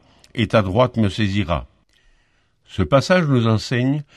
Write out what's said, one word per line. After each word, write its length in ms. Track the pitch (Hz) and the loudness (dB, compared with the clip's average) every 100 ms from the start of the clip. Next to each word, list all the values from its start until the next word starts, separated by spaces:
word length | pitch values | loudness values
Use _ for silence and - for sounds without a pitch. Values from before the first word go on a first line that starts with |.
| _ _ _ | _ _ _
et 140 | - 107 | -4 0
ta 120 | 117 | 2
droite 360 | 98 101 127 113 | 0 0 0 2
me 120 | 104 | -2
saisira. » 580 | 101 104 101 85 78 67 _ _ _ _ _ _ _ _ _ _ | 0 -2 -2 -2 -4 -6 _ _ _ _ _ _ _ _ _ _
Ce 140 | - | -6
passage 440 | 85 139 - 185 151 | 0 0 2 0 2
nous 200 | 127 113 | 2 2
enseigne 560 | 107 - 123 127 151 - | 0 -2 -2 -2 -2 -6